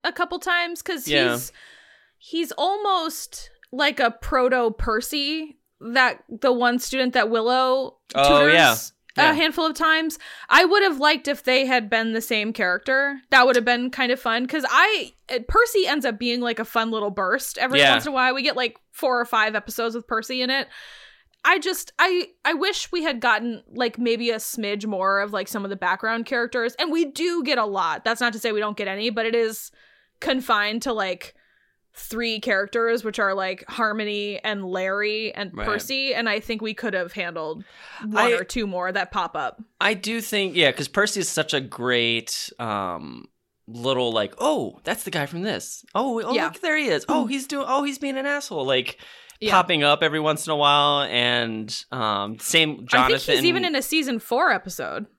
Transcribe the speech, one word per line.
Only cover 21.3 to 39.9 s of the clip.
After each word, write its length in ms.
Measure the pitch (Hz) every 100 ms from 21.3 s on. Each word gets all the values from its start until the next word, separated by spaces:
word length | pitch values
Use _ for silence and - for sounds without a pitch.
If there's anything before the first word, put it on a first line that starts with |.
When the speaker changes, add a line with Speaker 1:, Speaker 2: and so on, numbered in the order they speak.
| _
Speaker 1:
I 140 | 285 370
just, 340 | 330 370 - -
I, 320 | 359 359 - _ -
I 80 |
wish 380 | 311 370 370 -
we 120 | 359
had 160 | 320 247
gotten, 440 | 240 214 233 226 _
like, 300 | - 240 226
maybe 320 | 240 226 240
a 60 | 220
smidge 480 | - - 202 208 214
more 340 | 196 190 196
of, 140 | 208
like, 140 | 202 196
some 160 | 214
of 60 | 196
the 40 | 190
background 500 | 180 190 220 226 226
characters. 480 | 247 240 247 233 240
And 160 | 320
we 140 | 330 302
do 380 | 302 349 339
get 140 | 277 262
a 80 | 214
lot. 380 | 196 165 151 226
That's 160 | 233
not 120 | 240
to 60 | 220
say 120 | 233
we 80 | 214
don't 180 | 208 208
get 100 | 196
any, 220 | 190 226
but 160 | 233 226
it 80 | 233
is 360 | 226 220 - _ _ _ _ _
confined 640 | 302 262 254 214 208 220
to, 100 | 269
like, 400 | 220 190 185 - _ _ _ _ _ _
three 460 | - - 220 233 220
characters, 640 | 247 196 202 240 233 233
which 140 | 220 214
are, 160 | 202
like, 300 | 190 185 185 -
Harmony 680 | - 220 214 208 208 208 202
and 200 | - 202
Larry 720 | 185 185 190 202 208 214 220
and 180 | - 196 170
Speaker 2:
Right. 100 | 208
Speaker 1:
Percy, 480 | 208 214 269 269
and 160 | 240 233
I 100 | 208
think 220 | 214 220
we 140 | 220 214
could 180 | 233
have 180 | 190 180
handled 500 | 208 175 165 156 160 - - - - 214
one 120 | 208 240
Speaker 2:
I 60 |
Speaker 1:
or 100 | 233
two 240 | - 254 208
more 240 | 180 180
that 200 | 196 180
pop 240 | 208 170 156
up. 240 | 131 - - _
Speaker 2:
I 140 | 196